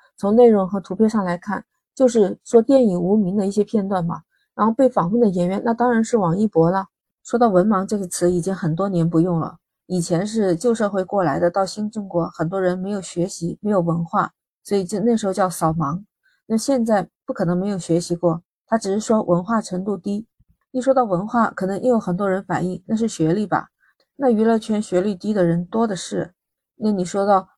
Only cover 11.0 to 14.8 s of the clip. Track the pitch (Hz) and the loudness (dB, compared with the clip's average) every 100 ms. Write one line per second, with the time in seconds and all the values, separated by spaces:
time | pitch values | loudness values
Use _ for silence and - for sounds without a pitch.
11 | 185 202 180 170 175 196 190 - 214 220 | -2 0 0 2 0 0 -2 -4 -8 -8
12 | 196 170 175 - 160 190 185 185 190 208 | -6 -4 -4 -4 -4 -2 -2 -2 -4 -6
13 | 180 175 180 - 170 - 208 202 170 165 | -6 -4 -4 -4 -8 -4 -2 0 0 -2
14 | 170 202 170 _ _ _ - 202 | -2 -4 -4 _ _ _ -4 -2